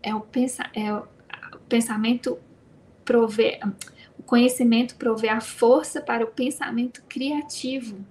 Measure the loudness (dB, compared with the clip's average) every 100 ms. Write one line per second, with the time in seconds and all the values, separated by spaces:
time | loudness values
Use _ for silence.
0 | -4 -6 -4 -2 -2 -2 -8 -6 -4 -4
1 | -8 _ _ -18 -16 -20 0 0 2 0
2 | 0 0 -2 -12 -14 -20 _ _ _ _
3 | 2 4 4 2 0 0 -6 -6 -16 -20
4 | -20 -20 2 4 4 4 4 4 2 -2
5 | -2 0 0 -2 -4 2 6 6 4 -8
6 | -4 -2 -2 -2 -4 -4 -6 -4 -4 -8
7 | _ -6 -4 -4 -6 -8 -6 -6 -8 -14
8 | -16